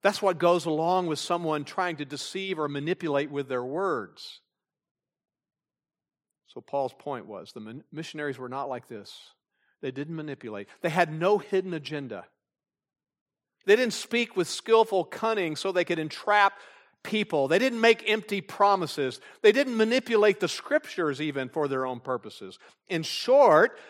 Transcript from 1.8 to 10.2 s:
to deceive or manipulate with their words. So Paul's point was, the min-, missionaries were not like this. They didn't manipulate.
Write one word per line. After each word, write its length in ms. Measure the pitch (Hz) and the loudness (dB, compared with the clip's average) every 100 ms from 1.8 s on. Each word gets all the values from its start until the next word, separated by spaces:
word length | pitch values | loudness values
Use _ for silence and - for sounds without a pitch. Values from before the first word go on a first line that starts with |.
| 180 156 | -4 -4
to 80 | 143 | -10
deceive 520 | 143 - 190 190 175 | -10 -10 -8 -8 -4
or 120 | 151 | -4
manipulate 600 | 143 147 180 165 139 143 | -4 -4 -4 -2 -2 -2
with 200 | 143 131 | -6 -4
their 160 | 127 127 | -4 -4
words. 720 | 151 190 139 95 - - - _ _ _ _ _ _ _ _ _ _ _ _ _ _ _ _ _ _ _ _ _ | -4 -2 -4 -6 -14 -20 -20 _ _ _ _ _ _ _ _ _ _ _ _ _ _ _ _ _ _ _ _ _
So 140 | - | -20
Paul's 320 | - 139 131 - | -8 -4 -4 -6
point 280 | - 131 101 | -10 -10 -10
was, 260 | 101 - | -14 -14
the 80 | - | -16
min-, 240 | 107 123 - | -14 -16 -14
missionaries 460 | 147 160 156 147 123 | -14 -12 -8 -8 -8
were 100 | 127 | -10
not 220 | 131 139 | -8 -8
like 180 | 127 - | -10 -10
this. 260 | 113 101 - - _ _ _ _ _ | -16 -16 -20 -20 _ _ _ _ _
They 100 | 135 | -10
didn't 240 | 127 147 | -8 -8
manipulate. 540 | 165 | -8